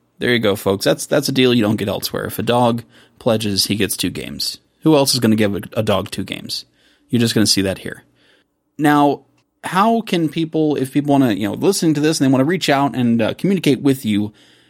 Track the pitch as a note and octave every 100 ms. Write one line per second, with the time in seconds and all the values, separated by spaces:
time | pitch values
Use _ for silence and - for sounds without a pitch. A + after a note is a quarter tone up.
0 | _ _ A#2+ A#2+ A2 G2 G2 G2 - D#3
1 | - C#3+ C3+ C3+ B2+ B2 G#2 G#2 G2+ F#2
2 | - - G2+ - A2+ A#2+ B2 A#2 - _
3 | _ _ B2+ A2 G#2+ F#2+ - G2+ F#2 -
4 | F#2 D2+ B1+ C#2+ - - _ _ D#3 D3+
5 | C3+ C3+ A2+ G#2+ G#2 G2 - - G#2 F#2+
6 | G2 - F#2+ - - - - _ _ _
7 | _ A#2+ A#2 A#2 G2+ - F#2+ F2+ - -
8 | _ _ _ _ _ _ _ - D3 D3
9 | D3 C3 _ _ _ _ - F3+ A3 A#3
10 | A3+ F3 D#3+ E3 D#3+ D#3+ D3+ C#3+ C3 D3
11 | D3 C#3 C3 F#2+ G#2 A2 D#3 G3 E3 D3
12 | D3+ D#3+ C3+ C3 C3+ F#3 - C#3 C#3 B2
13 | A#2+ A#2 G#2 - F3 G3 D3+ B2+ C#3 C3+
14 | A2+ G#2 G#2 - _ _